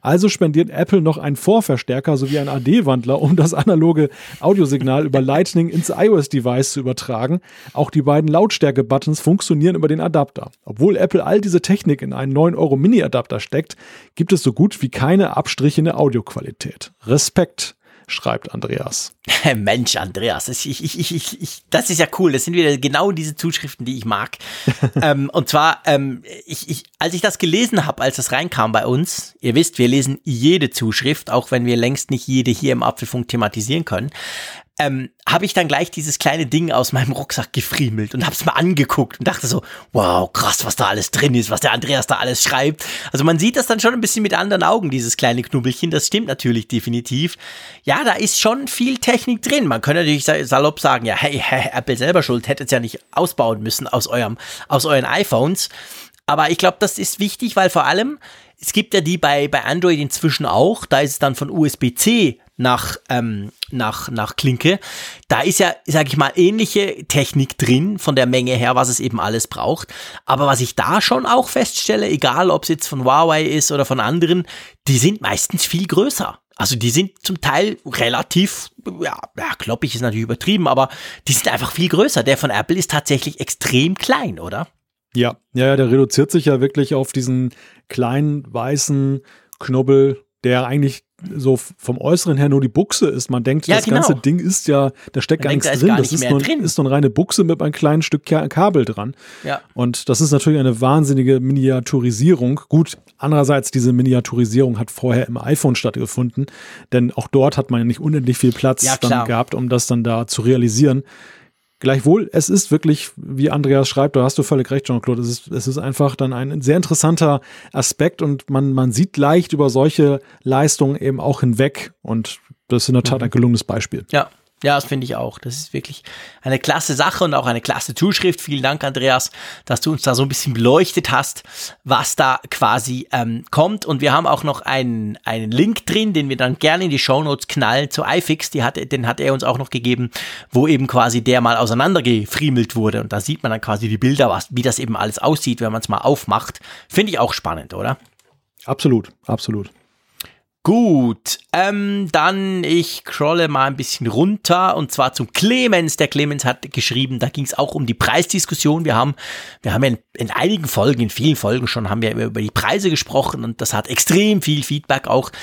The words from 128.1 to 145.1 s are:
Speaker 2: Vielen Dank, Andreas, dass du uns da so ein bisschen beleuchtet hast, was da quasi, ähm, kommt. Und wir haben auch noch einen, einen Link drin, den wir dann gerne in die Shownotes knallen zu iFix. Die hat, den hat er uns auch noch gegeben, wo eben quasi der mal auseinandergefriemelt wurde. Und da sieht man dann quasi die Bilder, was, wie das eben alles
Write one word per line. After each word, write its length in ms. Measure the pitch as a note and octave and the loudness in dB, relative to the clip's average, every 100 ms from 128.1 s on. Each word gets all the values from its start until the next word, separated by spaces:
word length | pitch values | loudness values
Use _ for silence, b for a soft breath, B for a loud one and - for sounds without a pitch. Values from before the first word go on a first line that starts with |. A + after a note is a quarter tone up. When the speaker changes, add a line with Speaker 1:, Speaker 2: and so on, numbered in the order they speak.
| - F#3 E3 | 2 0 -2
Speaker 2:
Vielen 240 | - C#3+ | -6 -4
Dank, 220 | C3 D3+ C#3 | -2 -2 -6
Andreas, 440 | C3 C3 B2+ - B B B - | -2 2 2 0 B B B -4
dass 160 | B2+ | -2
du 100 | - | -2
uns 100 | D#3 | -2
da 140 | - B2+ | 0 0
so 80 | |
ein 60 | C#3 | 0
bisschen 240 | C#3 - | -2 -4
beleuchtet 580 | A#2 A#2 D3 F#3 - - | 2 4 6 4 0 0
hast, 320 | C3 C#3 - - B B B | -2 -2 -10 -16 B B B
was 320 | - C3 C3+ - | -2 0 0 0
da 240 | C3+ C3 - | 0 0 -4
quasi, 560 | - A#2 A#2+ A#2+ B2+ - | -2 0 0 -2 -8 -4
ähm, 320 | C3 A#2 A#2 - | -4 -2 -6 -4
kommt. 340 | - E3+ G#3+ - | 0 2 0 -4
Und 140 | C#3 | -2
wir 140 | C#3+ | 2
haben 120 | C#3 D#3+ | 2 2
auch 180 | C#3 | 0
noch 180 | D3+ C3+ | -2 -4
einen, 580 | - C3+ B2+ A2+ G#2+ G#2 - | -4 -2 -2 -4 -6 -6 -6
einen 260 | A2+ A2 | -6 -2
Link 340 | A#2+ G3+ A3+ - | 2 2 0 -2
drin, 280 | G#3+ G#3+ | 0 0
den 160 | E3 C#3+ | 0 -2
wir 80 | B2+ | -2
dann 200 | B2+ B2+ | -2 0
gerne 280 | D3+ E3+ F#3 | 0 2 0
in 40 | |
die 80 | C#3 | 0
Shownotes 500 | - C3+ D3+ C#3+ - | 2 0 0 -4 -4
knallen 440 | - A2 B2 C#3+ | -2 0 0 -2
zu 120 | - - | -4 -2
iFix. 440 | D#3+ - D#3 - | -2 0 -4 -4
Die 140 | D3+ | -2
hat, 140 | C3+ - B2+ | -4 -4 -6
den 140 | C3 A#2 | -4 -4
hat 140 | A#2+ | -2
er 140 | C#3 | -2
uns 100 | C3 | 0
auch 140 | A#2+ B2 | -2 -2
noch 120 | C3+ | -4
gegeben, 400 | B2+ B2 B2 A#2+ B B B B | -4 -2 -2 -2 B B B B
wo 180 | B2 D3+ | 2 4
eben 200 | C#3+ C3+ | 2 2
quasi 340 | B2+ A#2 A#2+ | 2 2 2
der 200 | A#2 B2 | 2 2
mal 160 | A#2 A#2 | 4 2
auseinandergefriemelt 1200 | A2+ A#2 D3+ F3+ B2 A#2 G2+ - D3 B2 A2 A#2 | 2 2 2 2 2 0 0 -2 0 0 0 0
wurde. 260 | G#2+ G#2+ | 0 -2
Und 80 | A2 | -4
da 80 | G#2 | -6
sieht 240 | - D3 | -4 -6
man 80 | B2+ | -4
dann 100 | A2 | -4
quasi 280 | - G#2 A2 | -4 -4 -2
die 80 | G#2+ | 0
Bilder, 300 | B2+ C#3 B2 | 2 2 2
was, 180 | F2 - | 0 -4
wie 120 | B2 | -2
das 160 | B2 - | -2 -2
eben 160 | B2 A2 | -4 -4
alles 240 | G#2+ | -4